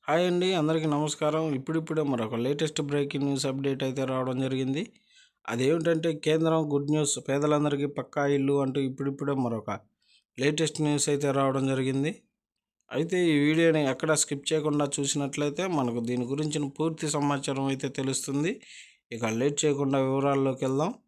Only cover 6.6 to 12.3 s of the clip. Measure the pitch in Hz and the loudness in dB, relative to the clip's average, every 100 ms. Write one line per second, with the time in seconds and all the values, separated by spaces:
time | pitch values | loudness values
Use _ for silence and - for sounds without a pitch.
6.6 | 151 143 143 151 143 - 120 139 151 147 | 2 -2 0 0 0 -2 -2 0 2 2
7.6 | 147 143 143 143 123 - 143 143 135 139 | 2 0 -2 -4 -6 -2 0 2 2 2
8.6 | 135 135 135 131 139 139 143 135 123 113 | 2 0 -2 -2 -4 -4 -2 -2 -2 -4
9.6 | 104 98 _ _ _ _ _ - 139 151 | -6 -10 _ _ _ _ _ -2 0 2
10.6 | 156 151 151 147 143 143 143 135 135 135 | -2 0 0 2 2 2 2 2 2 2
11.6 | 135 131 135 135 147 214 _ | 0 0 0 0 -2 -4 _